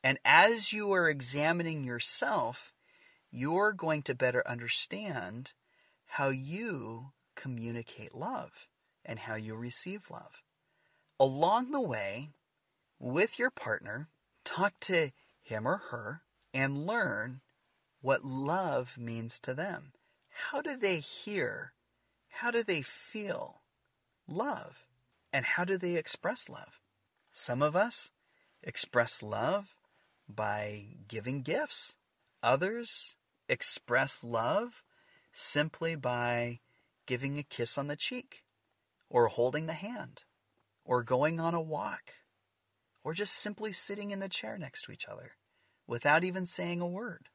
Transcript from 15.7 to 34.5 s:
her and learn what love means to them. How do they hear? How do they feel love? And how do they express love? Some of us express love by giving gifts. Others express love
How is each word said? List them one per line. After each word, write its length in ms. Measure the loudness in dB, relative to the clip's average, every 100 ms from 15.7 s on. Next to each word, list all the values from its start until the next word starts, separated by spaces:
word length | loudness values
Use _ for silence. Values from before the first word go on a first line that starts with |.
| -2 -4
her 320 | -8 -8 -10 _ _ -8 0
and 320 | 0 0 -2
learn 520 | 0 0 0 -4 -8 _ _ _ _ _ _
what 240 | 2 2 0
love 720 | -4 -2 0 0 0 -2 -8
means 420 | -8 -6 -2 -4
to 140 | -2
them. 380 | -6 -4 -8 -14 _ _ _ _ -10 -6
How 100 | -4
do 160 | -4 0
they 220 | 2 2
hear? 760 | -2 -10 -6 -2 -2 -4 -10 _ _ _ _ _ _
How 200 | -6 -2
do 140 | 0
they 180 | 0 -2
feel 800 | -2 -6 -6 -6 -6 -6 -8 -14 _ _ _ _ _ _ -8
love? 600 | -2 -2 -2 -8 -18 -20 _ _ _ _
And 140 | 0 2
how 180 | 0
do 140 | 2 0
they 200 | 0 0
express 520 | 0 0 0 -2 -4
love? 300 | -6 -18 -20 _ _ _ _ _
Some 300 | -2 0 2
of 140 | 4 4
us 340 | 2 0 -4 _ _ _ _ _
express 580 | -4 -2 4 4 4 2
love 540 | 0 0 2 0 -2 -20 _ _ _ _ -14
by 580 | -4 -2 -2 -4 -8 -14 -20 -10
giving 360 | -8 -4 -4
gifts. 520 | 0 0 0 -4 -6 -10 _ _ _ _
Others 760 | 2 4 2 -2 -6 -6 -6 -12 _ _ -4
express 760 | 2 2 2 2 2 2 -2
love 580 | -2 0 2